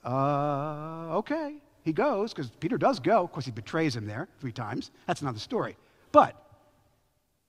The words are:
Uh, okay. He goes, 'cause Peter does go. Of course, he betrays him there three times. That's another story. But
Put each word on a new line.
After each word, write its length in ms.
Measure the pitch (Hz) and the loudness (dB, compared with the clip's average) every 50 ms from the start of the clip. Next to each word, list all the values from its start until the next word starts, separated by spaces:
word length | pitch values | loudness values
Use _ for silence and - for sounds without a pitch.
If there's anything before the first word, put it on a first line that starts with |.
| _ | _
Uh, 1120 | 117 123 135 135 143 147 139 143 147 143 139 143 156 151 147 151 160 165 165 165 165 160 185 | -2 0 2 2 2 2 2 2 0 0 -2 -2 -4 -6 -8 -10 -10 -10 -10 -8 -4 -2 -2
okay. 420 | 220 - 285 320 311 285 302 294 - _ _ _ _ | -2 -2 -4 -4 -4 -6 -8 -12 -18 _ _ _ _
He 100 | 160 160 | -2 0
goes, 420 | 160 226 294 262 196 208 233 - | 2 2 2 2 2 0 -2 -4
'cause 160 | - 147 117 - - | -6 -8 -8 -8 -6
Peter 200 | - 170 240 170 | -4 -2 0 4
does 200 | 143 233 277 190 | 4 4 4 4
go. 220 | 120 170 214 220 180 | 2 4 4 4 4
Of 100 | - - | 2 -4
course, 120 | - 135 | -8 -8
he 80 | 131 113 | -6 -8
betrays 420 | 107 107 - - 160 165 156 113 | -10 -10 -4 -2 0 0 0 0
him 120 | 117 107 | -2 -6
there 220 | 104 104 117 170 - - _ | -6 -6 -8 -8 -10 -12 _
three 120 | - 131 110 | -10 -10 -8
times. 380 | - 117 104 120 - - - - - - | -6 -8 -6 -6 -8 -8 -10 -16 -16 -6
That's 160 | - - - 147 | -4 -4 -2 -2
another 160 | 139 120 107 | -4 -4 -6
story. 380 | - - - 214 143 110 - - _ _ _ _ _ _ | -8 -4 -4 -4 -4 -4 -6 -12 _ _ _ _ _ _
But 260 | - 294 269 - - - - - - _ _ _ _ _ _ _ _ _ _ _ _ _ _ _ _ _ _ | 8 8 8 8 2 -8 -20 -20 -20 _ _ _ _ _ _ _ _ _ _ _ _ _ _ _ _ _ _